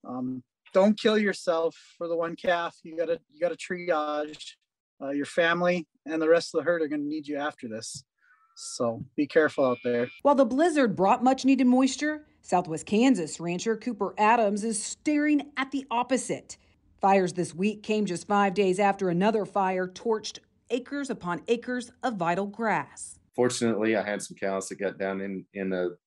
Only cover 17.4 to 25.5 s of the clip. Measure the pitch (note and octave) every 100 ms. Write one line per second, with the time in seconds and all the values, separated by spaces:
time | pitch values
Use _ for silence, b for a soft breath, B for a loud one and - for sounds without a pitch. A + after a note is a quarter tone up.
17.4 | E3+ D3+ G3+ G#3 - G#3+ G3 E3+ - G3+
18.4 | G3+ F#3+ F#3+ F3+ G3+ G3 F#3+ E3+ G3+ A3
19.4 | F#3+ G3+ F#3+ F#3 F#3 F#3 A#3 G#3+ G#3 -
20.4 | _ _ _ B3 B3+ C#4+ C4+ A3+ F3 F3
21.4 | - A#3 A#3+ B3 B3 _ B3+ G#3+ E3+ F3
22.4 | G3+ G3+ A3+ E3+ C3 - - - _ -
23.4 | B2 A#2+ A#2 G#2 A2 A2 G2 G2+ - -
24.4 | G2 F#2+ F#2+ F#2+ F#2+ F2 F#2+ G2 G2 F#2+
25.4 | F#2